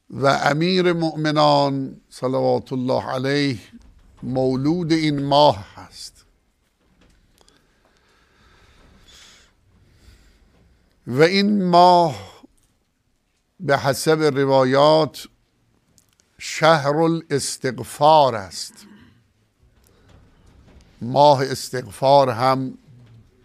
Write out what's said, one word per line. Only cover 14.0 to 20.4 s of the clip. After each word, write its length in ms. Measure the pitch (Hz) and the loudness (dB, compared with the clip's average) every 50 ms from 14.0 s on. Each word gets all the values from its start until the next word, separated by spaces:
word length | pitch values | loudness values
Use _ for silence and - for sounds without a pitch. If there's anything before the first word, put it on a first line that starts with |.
| - 160 160 156 | 0 -2 0 0
روایات 1040 | 156 147 131 139 139 139 135 135 131 127 131 139 143 151 156 160 156 - - - - - _ _ _ _ _ _ _ _ _ _ _ _ _ _ _ _ _ _ _ _ _ - - | 0 0 0 0 0 2 2 2 2 2 2 4 4 4 4 2 0 -2 -6 -12 -20 -20 _ _ _ _ _ _ _ _ _ _ _ _ _ _ _ _ _ _ _ _ _ -16 -14
شهر 540 | - - - 156 156 165 151 131 143 147 156 | -12 -6 0 2 2 2 2 0 -2 0 0
الاستغفار 1400 | 165 165 165 165 - - 147 135 - - - - - 131 113 127 113 - - - 147 151 160 156 143 131 113 | 0 0 -2 -2 -4 -4 -6 -6 -4 -6 -10 -8 -8 -8 -8 -8 -12 -12 -4 2 4 4 6 6 4 2 0
است، 380 | 107 95 92 - - - - - - - - - - - _ _ _ _ _ _ _ _ _ _ _ _ _ _ _ _ _ _ _ _ _ _ - _ _ _ _ | -4 -10 -12 -14 -16 -16 -16 -18 -20 -20 -20 -20 -20 -20 _ _ _ _ _ _ _ _ _ _ _ _ _ _ _ _ _ _ _ _ _ _ -20 _ _ _ _